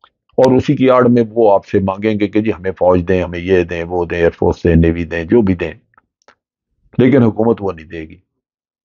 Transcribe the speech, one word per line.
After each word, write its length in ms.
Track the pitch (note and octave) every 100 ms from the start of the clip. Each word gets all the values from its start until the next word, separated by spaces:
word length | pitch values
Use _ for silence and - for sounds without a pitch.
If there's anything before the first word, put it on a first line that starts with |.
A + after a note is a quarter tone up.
| _ _ _ -
और 140 | B2+
उसी 220 | B2+ - C3+
की 120 | B2+
आड़ 200 | B2+ B2
में 140 | A#2+
वो 260 | A2 A2+ A2
आपसे 320 | G2 - G#2
मांगेंगे 480 | F#2+ F#2+ A2 G#2+ G2+
कि 140 | G#2
जी 100 | A2
हमें 200 | F2 F#2+
फौज 300 | F#2 F2 F#2
दें, 220 | F2 F#2
हमें 160 | F2 F2
ये 240 | F2 F#2+
दें, 200 | F2 E2+
वो 220 | E2+ F2+ E2+
दें, 120 | F2
एयरफोर्स 500 | E2 - F2+ E2+ F2
दें, 80 | E2
नेवी 300 | E2+ E2+ E2
दें, 220 | E2+ E2
जो 140 | A#2+
भी 140 | G2 F2+
दें, 180 | E2+ - _ _ _ _ _ _ _ _ _ _ _ -
लेकिन 240 | B2 C3+
हुकूमत 340 | A#2 G2+ A2+ A2
वो 100 | G2
नहीं 140 | E2 D#2+
देगी, 380 | E2 D#2+ F2+ _ _ _ _ _ _